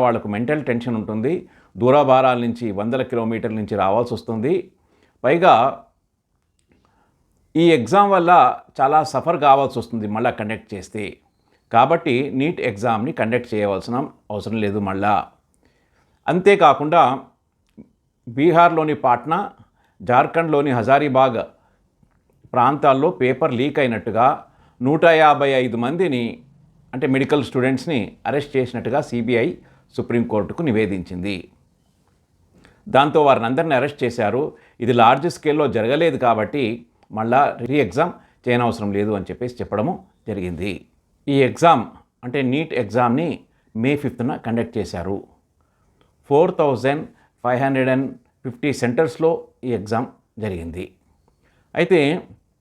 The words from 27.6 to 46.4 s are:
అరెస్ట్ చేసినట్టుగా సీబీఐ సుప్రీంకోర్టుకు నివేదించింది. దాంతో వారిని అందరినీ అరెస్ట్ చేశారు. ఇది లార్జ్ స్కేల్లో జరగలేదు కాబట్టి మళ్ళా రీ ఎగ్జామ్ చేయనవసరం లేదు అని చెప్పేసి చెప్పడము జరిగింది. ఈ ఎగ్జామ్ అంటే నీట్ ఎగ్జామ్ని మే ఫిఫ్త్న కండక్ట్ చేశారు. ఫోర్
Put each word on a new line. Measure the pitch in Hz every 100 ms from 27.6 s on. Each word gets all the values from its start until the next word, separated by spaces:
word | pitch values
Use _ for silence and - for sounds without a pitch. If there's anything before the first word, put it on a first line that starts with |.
| 127 131 165 143 92 - -
అరెస్ట్ | 135 143 135
చేసినట్టుగా | 123 123 120 117 -
సీబీఐ | 120 117 117 143 - _ _ _ -
సుప్రీంకోర్టుకు | 117 120 117 107 101 - 170
నివేదించింది. | 110 107 95 87 90 95 95 - _ _ _ _ _ _ _ _ _ _ _ _ _ - 127
దాంతో | 147 156 156
వారిని | 123 117
అందరినీ | 131 165 131
అరెస్ట్ | 139 -
చేశారు. | 127 120 104 120 151 - _ -
ఇది | 117 120
లార్జ్ | 113 143 170 -
స్కేల్లో | 156 147 143 113
జరగలేదు | 110 143 165 131 123
కాబట్టి | 113 107 147 117 120 - _ _ 107
మళ్ళా | 113 123 135 - 120
రీ | 147 113
ఎగ్జామ్ | 101 175 - _ _ -
చేయనవసరం | 120 120 - 104 101
లేదు | 104 104
అని | 87
చెప్పేసి | 90 123 123
చెప్పడము | 101 104 131 - - _ -
జరిగింది. | 101 90 82 98 90 - _ _ _ -
ఈ | 139 127
ఎగ్జామ్ | 104 165 147 101 - _ _ 123
అంటే | 139 131
నీట్ | 135 160 -
ఎగ్జామ్ని | 107 110 123 123 170 107 - _ _ 110
మే | 123 147 139
ఫిఫ్త్న | - 120 - 120
కండక్ట్ | 117 117 113
చేశారు. | 95 95 87 98 - _ _ _ _ _ _ _ _ _ -
ఫోర్ | 143